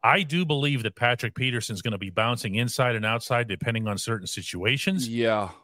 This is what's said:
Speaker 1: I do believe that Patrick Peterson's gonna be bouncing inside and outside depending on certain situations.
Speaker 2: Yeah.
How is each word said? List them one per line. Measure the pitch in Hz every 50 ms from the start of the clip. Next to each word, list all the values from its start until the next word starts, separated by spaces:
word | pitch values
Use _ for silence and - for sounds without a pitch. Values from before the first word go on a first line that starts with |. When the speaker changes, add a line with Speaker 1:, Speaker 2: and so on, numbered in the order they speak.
| -
Speaker 1:
I | 117 139 190 196
do | 147 143 175 185
believe | 160 151 143 139 143 143 131 110
that | 110 -
Patrick | - 120 120 123 117 - 117 -
Peterson's | - 127 131 123 120 110 - 113 95
gonna | 85 - 107 98
be | 101 95
bouncing | 90 101 110 117 120 113 - 113 95
inside | 110 120 123 - - 131 123 120
and | 110 107
outside | 110 113 117 - - 127 120 120 113
depending | - - - - 117 113 110 107
on | 104 98
certain | - - 117 107 92 85
situations. | - - 85 - - 90 87 107 131 139 - - 190 185 - 117
Speaker 2:
Yeah. | 113 117 117 113 110 107 101 92 90 -